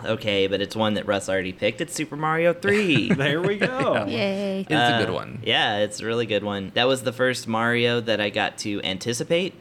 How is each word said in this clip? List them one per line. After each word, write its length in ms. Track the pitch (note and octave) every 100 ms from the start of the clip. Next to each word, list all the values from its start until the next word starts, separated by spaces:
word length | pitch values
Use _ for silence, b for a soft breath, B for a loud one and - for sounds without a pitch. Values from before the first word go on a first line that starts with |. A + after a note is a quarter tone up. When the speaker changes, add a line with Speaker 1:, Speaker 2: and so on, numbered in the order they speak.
Speaker 1:
okay, 420 | F2 A2 G#2+ G2 G2
but 120 | G2
it's 160 | G2 A2
one 160 | A2
that 120 | G2+ G2
Russ 240 | G2+ -
already 240 | F#2+ F#2
picked. 260 | F#2 G#2 B2
It's 140 | E3
Super 200 | - D3
Mario 380 | D3 D#3 D#3+ E3+
three. 560 | E3+ G3+ G#3 G3 B2+ F#2+
Speaker 2:
<laughs> 60 |
There 260 | F3 C#3+ D3+
we 160 | F#3 G3+
go. 380 | - B3+ A#3
Speaker 3:
<laughs> 100 | G3+ G#3
Yeah. 0 |
Speaker 4:
Yay. 540 | A#3 G3+ G3 G3+ F#3+
Speaker 3:
It's 100 | F#3+
a 280 | - A#2+ A#2
good 100 | G2+
Speaker 1:
Uh, 60 |
Speaker 3:
one. 260 | D#2 G#1+ B1+
Speaker 1:
yeah, 360 | A2 C3+ C3 G#2
it's 220 | G#2 -
a 40 |
really 220 | A2 A#2 G#2+
good 180 | G#2
one. 280 | G#2 G2+ F#2
That 120 | A2+ B2+
was 160 | C3
the 80 | A#2+
first 360 | A#2 B2+ A#2+ A#2
Mario 520 | A2+ A#2 A#2+ A#2+ A#2+
that 180 | A2+ G#2
I 80 | G#2
got 300 | G#2+ G2 -
to 240 | A2 G2+
anticipate 680 | D#2+ F#2 A#2 A#2+ D#3+ E3+ F#3 -